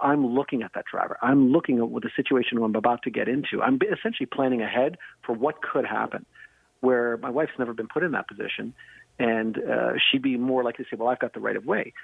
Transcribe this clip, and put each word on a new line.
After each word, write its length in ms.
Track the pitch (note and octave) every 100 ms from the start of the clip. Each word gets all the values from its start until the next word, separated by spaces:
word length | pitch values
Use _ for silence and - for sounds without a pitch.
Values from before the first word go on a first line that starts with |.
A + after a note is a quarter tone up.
I'm 240 | C#3 D3 B2+
looking 380 | B2+ C#3 B2+
at 80 | G#2 -
that 100 | -
driver. 280 | F2+ F2+ -
I'm 300 | A#2+ C#3 B2+
looking 280 | D#3+ E3 A#2+
at 100 | A#2
what 140 | A#2
the 80 | A#2 -
situation 420 | - C3 A#2 A#2
I'm 160 | A2
about 280 | G#2+ A#2 A#2+
to 60 | B2
get 180 | A2 G#2+
into. 340 | C#3 - -
I'm 160 | B3 C4+ G#3+
essentially 360 | - A3+ - B2
planning 340 | - C3 B2
ahead 360 | G#2 A#2 C#3+ F3 - - -
for 80 |
what 280 | A2+ B2+ -
could 240 | - C#3+ G#2+
happen, 400 | G#2+ A2 - - - - _ _ _
where 360 | B2+ B2 A#2+ A2+
my 140 | C3
wife's 260 | B2+ D3+ -
never 160 | A#2+
been 140 | A2+ A2
put 160 | D3+
in 80 | F3
that 160 | A2 -
position. 440 | G#2 G#2 - A2 - - - - -
And, 400 | A#2+ A2+ A2 G#2+
uh, 360 | - A#2 A#2+ -
she'd 240 | - C3+
be 160 | C3 A#2+
more 260 | C3 C3
likely 220 | A#2+ A#2 A#2
to 40 |
say, 60 | A2
"Well, 120 | A#2
I've 100 | B2
got 140 | A#2+
the 60 | A2+
right 160 | A2 G#2
of 100 | B2
way." 280 | G#3 - -